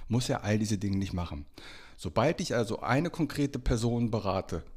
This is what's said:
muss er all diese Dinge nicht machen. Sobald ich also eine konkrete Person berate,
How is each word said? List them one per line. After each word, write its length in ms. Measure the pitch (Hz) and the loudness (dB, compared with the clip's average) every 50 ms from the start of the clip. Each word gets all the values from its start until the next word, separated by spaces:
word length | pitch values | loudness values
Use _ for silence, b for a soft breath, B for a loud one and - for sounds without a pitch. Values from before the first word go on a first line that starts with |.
| b - | b 0
muss 200 | 110 123 123 - | 0 2 2 2
er 160 | 135 - - | 0 0 2
all 140 | 104 107 107 | 2 2 2
diese 220 | 110 107 113 92 | 4 2 0 0
Dinge 180 | 107 101 98 98 | 0 0 0 0
nicht 160 | 98 95 - | 0 0 0
machen. 320 | 92 87 - - 71 71 - B B B B B B B B B - | -2 -2 -2 -6 -8 -10 -12 B B B B B B B B B -8
Sobald 440 | - 95 - 110 117 151 170 - | -8 -2 2 4 4 4 4 2
ich 140 | 185 - - | -2 0 0
also 240 | 123 113 104 113 - | 0 0 0 -2 -4
eine 320 | - - 120 139 165 170 | 0 0 2 2 2 0
konkrete 480 | - - 160 139 - - 143 135 - 123 | 0 0 -2 0 0 0 0 0 -2 -2
Person 500 | 123 - 127 113 113 120 120 117 120 110 | 0 2 2 2 2 2 2 2 0 0
berate, 540 | 110 110 92 98 92 95 - - 90 80 - - - | 0 0 0 2 0 0 0 -2 -4 -6 -6 -8 -8